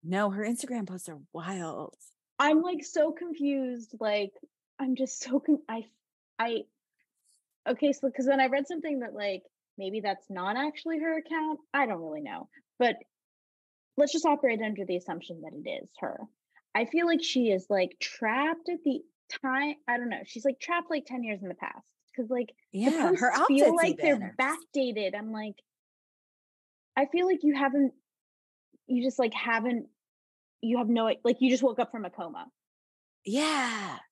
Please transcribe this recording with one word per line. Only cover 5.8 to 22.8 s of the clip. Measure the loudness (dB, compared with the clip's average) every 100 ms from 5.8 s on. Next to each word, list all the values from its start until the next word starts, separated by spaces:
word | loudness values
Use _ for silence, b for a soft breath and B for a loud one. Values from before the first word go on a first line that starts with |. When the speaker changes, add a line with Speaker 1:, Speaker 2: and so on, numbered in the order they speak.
| -10 _ _ _ _ _
Speaker 2:
I, | -2 -2 -6 _ _ _ _ _ _ _ _ _ -4
okay, | 2 2
so, | 2 -2
'cause | 0 2
then | 4
I | 4
read | 2 -2
something | -6 -4 -4
that, | -6
like, | -6 -4 -4 -8 _ _ -10
maybe | -6 -4
that's | -4 -4 _
not | -6 -2
actually | -2 -2 -4 -4 -2
her | -2 -2
account. | -4 -4 -2 -4 -4
I | -2 0
don't | -2
really | -6 -8
know, | -8 -12 -14 b _ _
but | 2 2 -8 _ _ _ _ _ _ _ _ 2
let's | 2
just | 4 2
operate | 4 2 2
under | -2 -4
the | -2 -4
assumption | -4 -10 -10 -14
that | -12
it | -12 -8 -10
is | -10 -10
her. | -10 -8 -14 _ _ b _
I | -4
feel | 0 0 2
like | 2
she | 2 2 2
is, | 2 2
like, | 0 0 -2
trapped | -10 -4 -2 0 0 -2 -4
at | -2
the | 0 -2 -6 _ _ -8
time, | -2 -2 -2 -6 -2
I | -2
don't | -2
know, | -6 -8
she's, | -2
like, | -2 -2
trapped, | -2 -2 0
like, | -4 -4
ten | -8
years | -6 -6
in | -8
the |
past, | -8 -10 -10 -20 _ _
'cause, | -8 -2
like, | -2 -2 -8 _
the | 0